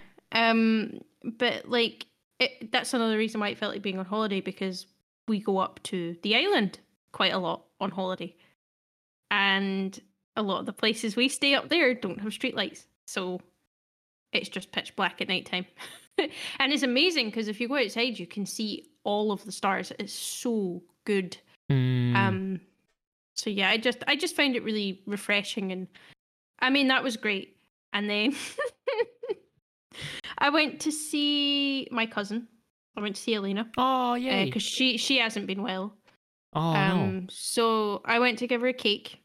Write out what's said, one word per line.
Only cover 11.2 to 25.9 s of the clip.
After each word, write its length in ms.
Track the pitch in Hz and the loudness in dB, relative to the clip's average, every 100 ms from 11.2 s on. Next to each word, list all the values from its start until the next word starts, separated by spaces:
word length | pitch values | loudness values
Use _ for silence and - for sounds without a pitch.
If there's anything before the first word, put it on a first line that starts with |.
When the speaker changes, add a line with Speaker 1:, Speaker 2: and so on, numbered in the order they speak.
| 262 | 2
Speaker 1:
stay 260 | - 285 | 2 2
up 160 | 269 - | 2 2
there 240 | 339 269 | 4 4
don't 260 | 247 196 - | 2 -2 -6
have 120 | 208 | -6
streetlights. 520 | - 254 - 190 - - _ - | -4 -4 -2 -4 -8 -20 _ -10
So 340 | - 185 180 - _ _ _ _ _ _ _ _ | -6 -4 -6 -10 _ _ _ _ _ _ _ _
it's 180 | - 196 | -4 -4
just 200 | 190 - | -6 -6
pitch 220 | - - - | -8 -6 -2
black 260 | 180 - | -2 -2
at 60 | - | -2
night 180 | 185 - | -4 -2
time. 180 | 180 180 | -6 -6
<laughs> 580 | - - - - - 190 - - - | -12 -18 -18 -6 -2 -2 -4 -8 0
And 140 | 262 | 2
it's 100 | 285 | 4
amazing, 480 | 262 247 349 320 220 | 2 4 4 2 0
'cause 160 | 220 214 | -2 -4
if 140 | 208 | -4
you 80 | 240 | -2
go 80 | 285 | 0
outside, 420 | 214 226 247 214 | 0 0 -2 -2
you 80 | 175 | -8
can 200 | - 196 | -6 -6
see 420 | - 214 - - _ | -4 -4 -6 -12 _
all 280 | - 208 214 | -2 0 2
of 120 | 202 | -2
the 80 | - | -6
stars. 400 | 190 202 190 180 - | -4 0 0 -2 -8
It's 160 | 202 | -8
so 680 | - - - 247 226 185 180 - _ | -8 -8 -4 -2 0 -2 -4 -12 _
good. 320 | - 202 180 - _ _ - | -2 0 0 -8 _ _ 0
Speaker 2:
Mm. 440 | 135 127 127 123 | 2 4 2 4
Speaker 1:
Um, 460 | 123 196 190 190 185 - _ _ _ _ _ _ | 4 4 2 -2 -6 -8 _ _ _ _ _ _
so 160 | - - | -8 -4
yeah, 180 | 202 190 | 0 2
I 80 | 220 | 4
just, 220 | 247 240 - | 2 0 0
I 100 | 277 | 0
just 180 | 339 | 0
found 220 | 349 285 240 | 2 2 2
it 60 | |
really 380 | - 214 196 185 - | 0 0 -2 -4 -6
refreshing, 680 | 202 - 202 202 - 190 | -6 0 0 0 -4 -4
and 140 | 185 185 | -4 -8